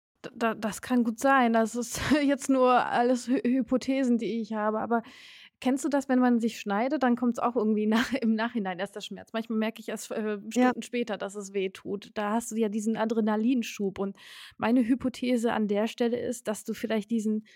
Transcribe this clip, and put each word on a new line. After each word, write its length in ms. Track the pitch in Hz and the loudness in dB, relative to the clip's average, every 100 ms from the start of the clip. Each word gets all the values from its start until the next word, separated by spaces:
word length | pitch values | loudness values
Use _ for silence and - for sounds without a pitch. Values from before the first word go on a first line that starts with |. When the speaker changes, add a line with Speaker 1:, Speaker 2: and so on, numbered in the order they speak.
| _ _ | _ _
Speaker 1:
D-, 60 | - | -14
da, 200 | - 233 | -2 -2
das 260 | 220 214 - | -2 -6 -6
kann 220 | - 247 | -2 0
gut 140 | 233 220 | 2 2
sein. 320 | 269 269 233 | 4 4 4
Das 220 | 226 226 240 | 4 2 -2
ist 240 | 233 - | -6 -4
<laughs> 220 | - 302 | 2 4
jetzt 260 | 285 277 - | 4 0 2
nur 220 | 262 254 247 - | 4 6 4 4
alles 420 | 226 240 247 240 | 2 2 2 0
Hy-, 140 | 262 | 0
Hypothesen, 760 | 240 262 226 254 - 269 254 233 | 2 0 2 0 0 0 2 2
die 220 | 208 226 | 0 -4
ich 120 | 214 | -4
habe. 260 | 220 214 214 | -2 -2 -2
Aber 220 | 220 233 - - - - - - | 0 -2 -4 -18 -20 -20 -20 -6
kennst 240 | 254 269 | -2 0
du 40 | 320 | 0
das, 200 | 277 269 | -2 2
wenn 100 | 254 | 4
man 220 | 247 240 | 4 4
sich 180 | 226 - | 0 -4
schneidet, 420 | 208 202 254 294 | -4 -2 0 2
dann 140 | 254 240 | 2 2
kommt's 220 | 240 226 | 0 0
auch 180 | 240 240 | -2 0
irgendwie 300 | 214 214 214 | 2 2 2
<laughs> 0 | |
nach, 260 | 220 254 | 2 2
im 200 | 240 220 | 0 0
Nachhinein 440 | 220 233 240 190 175 | 0 0 -2 -4 -4
erst 160 | 196 208 | -6 -8
der 40 | |
Schmerz. 300 | - 185 190 | -14 -14 -8
Manchmal 260 | 226 226 220 | -8 -4 -2
merke 220 | 214 220 | -2 -4
ich 80 | - | -10
erst, 220 | 220 - | -10 -6
äh, 280 | - 214 208 214 | -6 -4 -6 -4
Speaker 2:
Ja. 180 | 233 254 | 2 2
Speaker 1:
Stunden 100 | 240 | 2
später, 340 | - 240 240 190 | -6 -4 -4 -4
dass 160 | 196 | -6
es 180 | 208 196 | -8 -8
weh 160 | 196 190 | -4 -4
tut. 400 | - - 202 - | -6 -8 -8 -8
Da 180 | - 208 | -6 -2
hast 180 | 226 233 | -2 -2
du 40 | 220 | -2
ja 120 | 220 | -2
diesen 280 | 214 214 220 | 0 -2 -2
Adrenalinschub. 1000 | 220 226 214 214 226 262 214 - 202 - | 0 2 2 2 2 0 -2 -4 -4 -2
Und 180 | 196 190 - - - - | -6 -6 -18 -20 -18 -4
meine 280 | 214 247 220 | 2 4 4
Hypothese 640 | 247 254 - 247 247 226 | 2 0 -4 0 2 2
an 160 | 220 208 | 0 0
der 180 | 202 226 | 2 0
Stelle 300 | - 233 240 | 0 -2 0
ist, 280 | - 240 - | -4 -6 -6
dass 160 | 208 | -6
du 100 | - | -6
vielleicht 360 | 214 226 220 202 | -6 -2 -2 -2
diesen 360 | 233 214 214 - | -2 0 -2 -6